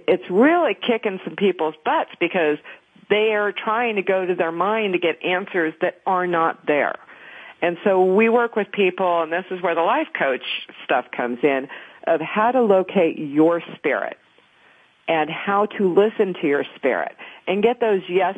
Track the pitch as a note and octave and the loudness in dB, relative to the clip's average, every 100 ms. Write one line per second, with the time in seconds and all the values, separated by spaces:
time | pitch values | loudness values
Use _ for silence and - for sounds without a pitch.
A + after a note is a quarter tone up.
0 | - F3+ F3+ F#3 C#4 F4 D4+ G3 - A3+ | 0 -2 0 4 4 4 2 -2 -2 -2
1 | G#3+ F#3+ - D#3 G3 F3+ D#3 D#3 A#3+ D#4 | -2 -6 -10 -2 -2 0 -4 -4 -2 -2
2 | - - E3+ F#3 D#3 D3 - - _ _ | -2 -4 -2 0 0 -2 -6 -20 _ _
3 | - G#3 A3 G#3 G#3 F#3+ - A3 A#3+ G#3 | -2 0 2 0 -2 -4 -2 -2 -2 -2
4 | F#3 F#3+ F3+ F3+ E3 E3+ F#3+ A3 G#3 F3+ | 0 0 0 -2 -2 -2 -2 0 0 0
5 | D#3+ D#3 E3 F3+ G3 F#3+ D#3+ D#3+ F3+ - | -2 -2 -2 -4 -2 -2 -2 -2 -4 -4
6 | - F#3 F3+ E3+ E3 - - D3 G#2+ - | -4 -2 0 0 0 -2 -2 0 0 -4
7 | - - - - - - E3+ F3 G#3+ F#3+ | -14 -20 -20 -20 -20 -4 -4 0 2 4
8 | F#3 F#3+ A3+ A#3 A#3 A3+ G3 - F#3 F#3 | 4 4 4 4 2 -2 -4 0 0 0
9 | F#3 E3+ D#3+ E3+ F#3 F#3 F3+ E3 F3 C4+ | 0 0 0 -4 -6 -4 -2 0 2 0
10 | D#4+ - C#3 B2 - - - - - C#3 | -2 -2 -2 -2 -4 -10 -12 -12 -2 -2
11 | - - B2 A#2+ D3+ C3+ C#3 - - - | -2 -4 -4 0 0 0 -4 -12 -20 -8
12 | - E3 D#3+ G#3 A3+ B3+ A3+ F#3+ F#3 G3 | -2 -2 -2 0 0 2 4 4 2 2
13 | E3 - D3+ D3 D#3+ E3+ - - D3+ A2+ | 0 0 -4 4 4 2 -4 -6 -4 -2
14 | - - _ _ _ _ _ _ _ _ | -4 -10 _ _ _ _ _ _ _ _
15 | - E3 D3+ D#3+ - G3+ G#3 - F#3+ E3+ | -2 -2 -2 -4 -2 0 0 0 0 4
16 | G#3+ G#3+ G3 F3 D#3+ C#3+ C3+ - C3+ F#2 | 2 2 -2 0 0 0 -2 -4 -2 0
17 | B1+ - - - - F#3+ A3 A#3+ A3+ F#3+ | -4 -8 -20 -12 -4 0 2 2 0 0
18 | E3+ F3+ F#3 | 0 0 0